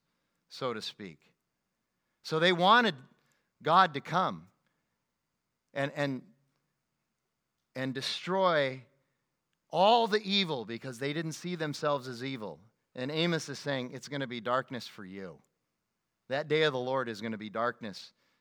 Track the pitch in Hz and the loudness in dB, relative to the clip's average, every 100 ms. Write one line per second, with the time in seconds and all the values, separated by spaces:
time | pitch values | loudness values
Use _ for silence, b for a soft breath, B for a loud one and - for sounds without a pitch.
0 | _ _ _ _ _ - 131 110 - - | _ _ _ _ _ -6 -4 -4 -8 -10
1 | 98 76 _ _ _ _ _ _ _ _ | -14 -16 _ _ _ _ _ _ _ _
2 | _ _ - 160 175 175 185 240 220 135 | _ _ -4 2 4 6 8 8 6 0
3 | - _ _ _ _ _ 147 180 180 139 | -10 _ _ _ _ _ 4 6 6 2
4 | - 165 165 85 87 _ _ _ _ _ | -2 0 0 -2 -12 _ _ _ _ _
5 | _ _ _ _ _ _ _ 139 139 147 | _ _ _ _ _ _ _ -6 -4 -2
6 | 143 127 - _ _ _ _ _ _ _ | -4 -4 -10 _ _ _ _ _ _ _
7 | _ _ _ _ _ _ _ 127 131 131 | _ _ _ _ _ _ _ -8 -6 -4
8 | - - 175 190 185 156 135 131 - _ | -6 -6 -2 2 4 4 2 -2 -12 _
9 | _ _ _ _ _ _ _ 160 202 240 | _ _ _ _ _ _ _ 4 6 6
10 | 226 214 190 202 175 135 104 117 135 117 | 4 0 2 2 2 -2 -4 -8 -8 -6
11 | 139 151 160 147 175 170 156 139 151 143 | -4 -4 -4 -6 -6 -4 -4 -2 0 0
12 | 131 117 135 131 101 76 104 _ _ 127 | -4 -8 -8 -6 -8 -12 -18 _ _ -8
13 | 131 156 175 160 143 131 143 135 123 123 | -4 0 2 0 -2 -8 -4 -4 -4 -10
14 | - 143 127 120 117 127 127 123 - - | -8 -6 -6 -6 0 0 0 -8 -10 -14
15 | 92 98 92 71 _ _ _ _ _ _ | -14 -12 -12 -14 _ _ _ _ _ _
16 | _ _ - 135 156 156 156 131 127 131 | _ _ -6 -4 0 4 4 2 0 -2
17 | 117 104 113 110 107 110 120 117 110 90 | -2 -4 -6 -6 -6 -2 -2 -2 -8 -12
18 | - _ _ _ | -16 _ _ _